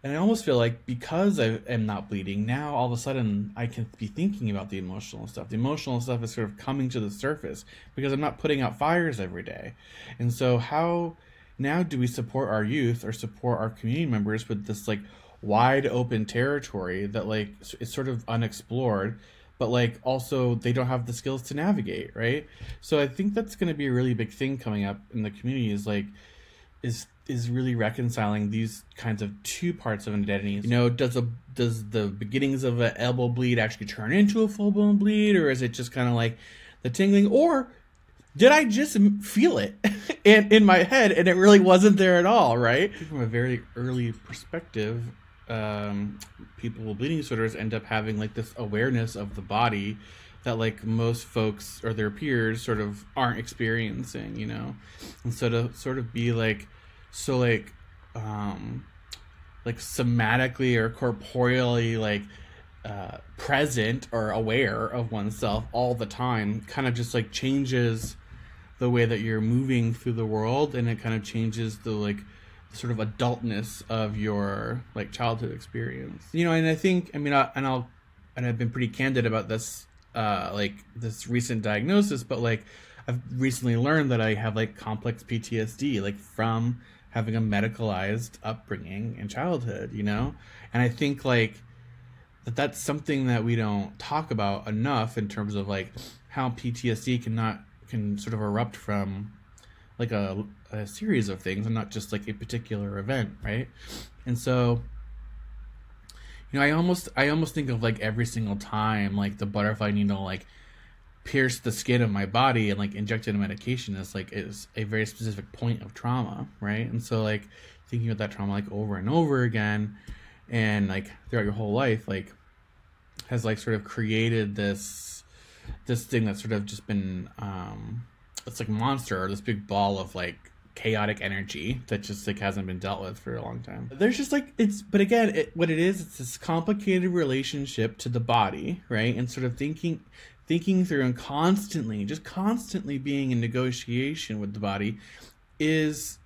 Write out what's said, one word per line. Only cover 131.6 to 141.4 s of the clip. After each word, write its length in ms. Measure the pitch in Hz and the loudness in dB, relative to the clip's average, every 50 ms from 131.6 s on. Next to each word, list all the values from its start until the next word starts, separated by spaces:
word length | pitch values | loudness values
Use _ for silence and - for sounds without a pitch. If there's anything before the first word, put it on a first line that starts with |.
| 78 107 131 127 120 | -4 -4 -4 -6 -4
that 140 | - 110 101 | -4 -4 -4
just, 260 | 101 - 104 101 - | -4 -6 -10 -6 -4
like, 120 | - 101 - | -6 -4 -2
hasn't 280 | 101 98 95 101 95 | -2 -2 -2 -2 -4
been 120 | 95 92 90 | -4 -6 -6
dealt 220 | 95 95 101 95 | -4 -4 -4 -4
with 160 | 98 92 104 | -6 -10 -10
for 200 | - - - 120 | -10 -10 -8 -8
a 40 | 117 | -8
long 200 | - 113 120 120 | -8 -8 -10 -10
time. 280 | 120 - 98 110 123 120 135 | -12 -12 -12 -12 -12 -12 -2
There's 240 | 139 196 233 247 | 2 2 2 2
just, 160 | - 277 - 285 | 0 -2 0 0
like, 180 | 285 277 - - | -2 -2 -4 0
it's, 240 | - 233 208 202 - | 2 2 2 2 -2
but 180 | - - - 202 | -8 0 2 2
again, 340 | 202 202 233 233 226 208 208 | 4 6 4 4 4 4 2
it, 220 | 165 151 - - | 0 -2 -2 0
what 140 | 165 170 165 | 0 0 2
it 100 | 160 156 | 2 2
is, 220 | 170 185 196 185 | 2 2 2 0
it's 160 | 165 - - | -6 -12 -12
this 200 | - 131 120 - | -12 -12 -12 -10
complicated 760 | - - - 160 165 160 185 208 202 202 196 185 185 180 185 | -10 -4 -2 -2 0 2 0 -2 0 2 2 2 2 2 2
relationship 840 | 175 180 160 135 131 135 135 - - 143 139 127 - - 110 113 - - | 2 2 2 2 0 0 -2 -2 -4 -6 -6 -6 -2 -2 -2 -2 -2 -6
to 100 | - 123 | -8 -4
the 100 | 120 120 | -2 -2
body, 640 | 117 117 117 117 104 95 - 71 76 - 175 180 - - | 0 2 4 4 4 2 0 -4 -4 -4 -6 -6 -6 -4
right? 260 | 120 107 110 123 113 | -2 0 0 0 0
And 160 | 101 127 123 | 0 -4 -4
sort 140 | - - 127 | -4 -4 -4
of 100 | 123 120 | -4 -2
thinking, 460 | - 139 147 156 156 - 170 160 160 - - - - - - - _ _ | -4 -4 -6 -4 -4 -4 -4 -4 -4 -10 -20 -20 -20 -20 -20 -20 _ _
thinking 380 | - 160 170 165 196 190 185 180 | -2 -2 0 2 4 4 4 4
through 220 | 180 160 139 131 | 2 2 2 2
and 100 | 127 123 | 2 0
constantly, 880 | - - - 139 147 | -2 -6 -6 -2 2